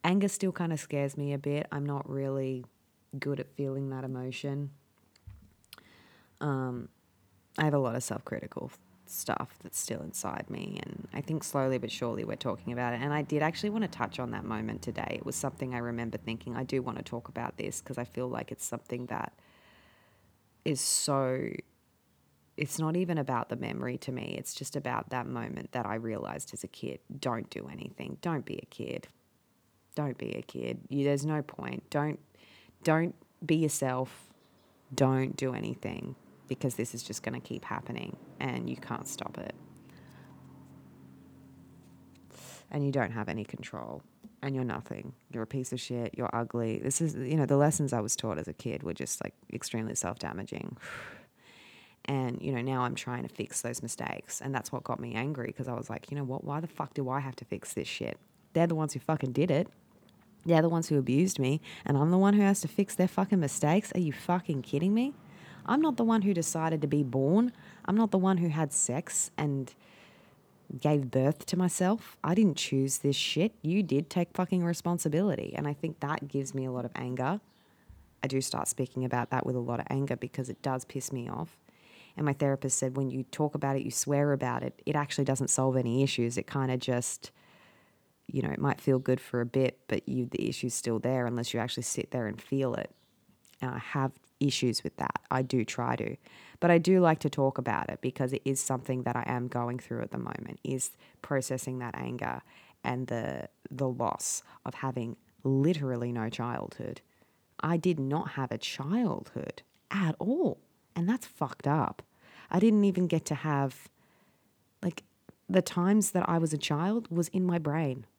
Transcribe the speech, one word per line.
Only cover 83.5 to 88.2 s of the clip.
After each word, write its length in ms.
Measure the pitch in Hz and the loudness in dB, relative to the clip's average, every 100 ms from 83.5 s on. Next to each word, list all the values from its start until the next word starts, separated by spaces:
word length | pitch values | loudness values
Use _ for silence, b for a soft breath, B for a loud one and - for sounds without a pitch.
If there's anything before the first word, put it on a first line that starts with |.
| 147 | 2
about 220 | 139 135 | 0 0
it, 60 | |
you 80 | - | 0
swear 420 | - - 143 147 | -2 2 4 4
about 280 | 139 127 123 | 4 2 0
it, 200 | 127 - - | -4 -4 0
it 100 | 151 | 0
actually 280 | 147 - | 0 0
doesn't 260 | 139 135 131 | 2 2 2
solve 280 | - 131 131 | 4 4 4
any 260 | 123 123 | 2 4
issues. 340 | 135 - 117 120 | 2 2 0 0
It 100 | - | -2
kinda 280 | 139 131 127 | 0 0 0
just, 560 | 127 123 - - - b b b b b b b b _ | 2 0 0 -6 -12 b b b b b b b b _